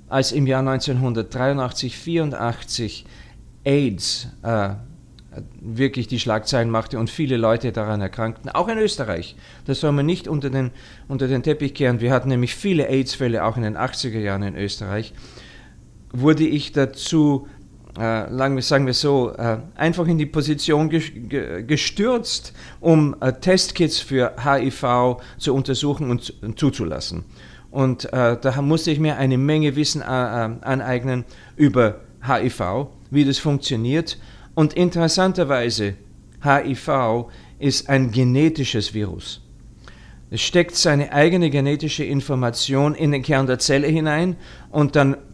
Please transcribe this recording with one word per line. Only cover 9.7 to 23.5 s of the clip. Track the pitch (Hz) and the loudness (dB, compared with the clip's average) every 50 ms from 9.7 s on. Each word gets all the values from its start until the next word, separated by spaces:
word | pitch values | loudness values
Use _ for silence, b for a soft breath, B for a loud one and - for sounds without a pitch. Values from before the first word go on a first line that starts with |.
| 135 - | -2 0
soll | - 151 143 | 0 2 2
man | 143 143 | 2 2
nicht | 160 180 180 - | 0 0 -2 -4
unter | - 156 143 135 139 | -4 -4 -4 -2 -2
den, | 127 135 131 123 - B B B B B B | -2 -2 -2 -4 -6 B B B B B B
unter | B 139 127 131 | B -4 -2 0
den | 127 135 127 | 0 0 0
Teppich | 120 156 147 147 147 135 - | 0 0 0 0 -2 -4 -2
kehren. | - 143 123 120 113 | 0 2 2 2 2
Wir | 113 120 | 2 2
hatten | 135 123 123 135 | 2 2 2 2
nämlich | 131 123 123 120 - | 0 2 0 -2 -2
viele | - - 202 185 156 135 | -2 -2 0 2 2 2
aids-Fälle | - 135 135 131 127 - - 139 120 117 107 80 | 2 2 0 0 0 -2 -2 -2 0 0 0 0
auch | 113 110 | 0 -2
in | 123 113 | -2 -2
den | 107 107 | -4 -2
achtziger | 82 117 131 - - - 127 107 113 | -2 -4 -4 -4 -6 -6 -6 -4 -4
Jahren | 107 101 98 98 101 | -2 -2 -2 -2 -4
in | 98 92 | -4 -4
Österreich. | - 101 98 - - 107 95 98 107 110 - - B B B B B B B B B B B B B B - - - - - | -4 -6 -6 -6 -6 -8 -6 -6 -6 -6 -8 -12 B B B B B B B B B B B B B B -20 -20 -20 -16 -10
Wurde | - 123 131 156 160 143 160 | -4 2 4 4 4 4 4
ich | - 147 147 - - - | 0 0 -2 -4 -2 0
dazu, | 143 135 131 - - - - 165 160 151 147 143 135 - B B B B - - - - - - | 0 0 0 -2 -6 -6 0 2 4 4 4 2 0 -2 B B B B -20 -20 -20 -20 -16 -10
äh, | - 113 113 113 110 104 - | -6 -4 -2 -2 -2 -4 -4
lang-, | 120 131 131 139 139 131 | -4 -2 0 0 0 0
sagen | 120 - 151 135 135 | 0 2 2 2 4
wir | 127 123 | 2 0
so, | - - 147 139 135 123 113 | 0 2 2 2 2 2 0
äh, | - - 117 117 110 110 127 - - | -2 -2 -2 -2 -2 -2 -6 -10 -6
einfach | - 147 165 170 175 170 | -2 0 0 0 0 2
in | 165 170 | 2 2
die | 156 151 | 2 0
Position | 147 - 156 139 147 151 143 - - 151 147 156 156 | 0 -2 -2 0 0 -2 -2 0 2 2 2 2 2
ges-, | 156 165 147 147 - | 0 -2 -2 -4 -8
ge-, | 110 120 104 135 135 90 60 80 90 117 | -12 -10 -8 -6 -6 -6 -6 -8 -6 -2
gestürzt, | 113 151 143 - - - - 202 247 254 233 - - - - - - - B B B B B | -2 0 0 0 -2 -2 0 0 0 0 0 -2 -4 -8 -8 -8 -12 -18 B B B B B
um, | B 165 160 156 151 143 - - | B 6 6 6 6 4 0 0
äh, | - 131 | 0 0
Testkits | 127 - - 185 | 0 0 2 4